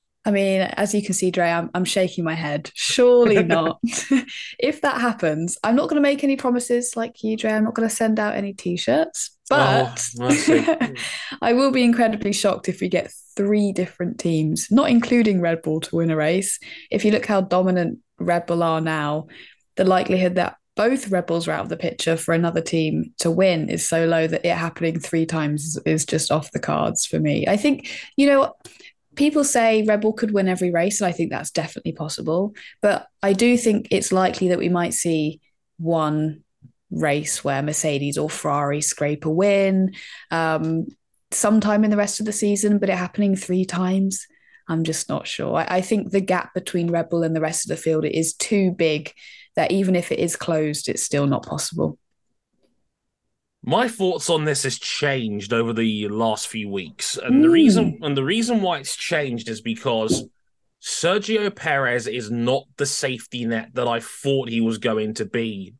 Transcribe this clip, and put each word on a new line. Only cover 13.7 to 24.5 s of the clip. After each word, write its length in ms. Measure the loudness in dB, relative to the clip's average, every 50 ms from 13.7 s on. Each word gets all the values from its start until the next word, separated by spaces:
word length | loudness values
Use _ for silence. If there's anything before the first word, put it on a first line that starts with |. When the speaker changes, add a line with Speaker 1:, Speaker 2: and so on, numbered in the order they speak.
| 0
Speaker 1:
different 460 | -2 -4 -4 -4 _ -6 -6 -6 -4
teams, 520 | -2 0 2 2 2 0 0 -2 0 2
not 180 | 4 4 4 6
including 540 | 4 4 4 4 4 4 4 4 2 2 2
Red 180 | 0 -2 -2
Bull, 200 | -2 -2 -2 -2
to 160 | -4 -2 -2
win 140 | 0 0 0
a 60 | 0
race. 420 | 0 2 2 2 0 0 -2 -6 -6 -8 -16 -18 -20 -10 -4
If 140 | -4 0 2
you 60 | 2
look 160 | 2 2 0
how 160 | 0 0 0 2
dominant 560 | 2 2 2 2 2 2 2 0 -2 -4 -8 _ _ _ _
Red 280 | -2 0 0 0 0
Bull 160 | -2 0 0 0
are 180 | 0 0 0
now, 460 | -2 -2 -2 -2 -2 -2 -4 -4 -6 -10 -16 -20 -20 -20 -20 _ _ _ _
the 80 | 0 2
likelihood 520 | 4 4 4 2 2 0 2 2 2 2
that 200 | 0 -2 -2 -4 _ _ _ _
both 320 | 0 2 2 2 0 0 -2
Red 180 | -2 -2 0
Bulls 200 | 0 -2 -2 -2
are 60 | -2 -4
out 120 | -4 -4
of 40 | -6
the 80 | -6
picture 400 | -6 -6 -6 -6 -2 -2 0 0
for 160 | 0 0 0 2
another 300 | 2 2 2 0 -2 -2
team 500 | 0 0 0 0 0 0 -2 -4 -4 -6 -4
to 120 | -2 0
win 380 | 2 4 4 4 4 2 0 -2
is 180 | -4 -4 -2
so 200 | -2 0 0 2
low 200 | 2 2 2 2
that 200 | 0 -2 -2 0
it 100 | -2